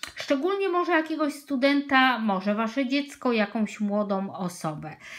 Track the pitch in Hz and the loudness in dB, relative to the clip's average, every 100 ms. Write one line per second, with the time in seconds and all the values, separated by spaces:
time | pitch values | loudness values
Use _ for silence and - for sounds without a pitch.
0 | - - - 277 339 392 392 349 330 330 | -14 -8 -2 0 2 0 2 2 2 2
1 | 320 302 302 294 - 277 277 285 285 262 | 2 0 -2 -2 -4 2 4 4 4 4
2 | 262 233 220 190 202 208 220 269 247 285 | 4 4 0 0 0 0 0 -2 0 0
3 | 285 - 254 226 208 226 208 - 208 208 | -2 -4 0 2 0 0 -2 -2 -2 0
4 | 202 190 190 156 180 - 160 151 156 151 | 0 -2 -2 -4 -6 -4 -6 -6 -10 -14
5 | - | -16